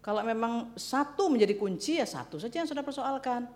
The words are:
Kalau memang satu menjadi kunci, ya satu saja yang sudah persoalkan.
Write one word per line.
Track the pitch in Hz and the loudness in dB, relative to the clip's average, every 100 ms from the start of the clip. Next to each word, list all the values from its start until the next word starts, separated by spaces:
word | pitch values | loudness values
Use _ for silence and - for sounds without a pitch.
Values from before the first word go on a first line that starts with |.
| - | 0
Kalau | 214 | -2
memang | 226 226 226 233 233 - | 0 0 0 -2 -4 -10
satu | - 262 285 - 381 | -2 0 0 2 4
menjadi | 247 196 202 | 6 6 4
kunci, | 202 180 - 320 | 0 -2 0 0
ya | 233 | 0
satu | 135 120 151 | -4 -8 -8
saja | 226 320 | -6 -4
yang | 311 | -2
sudah | 285 285 | -4 -4
persoalkan. | 277 269 269 262 240 240 | -4 -2 -2 -2 -2 -4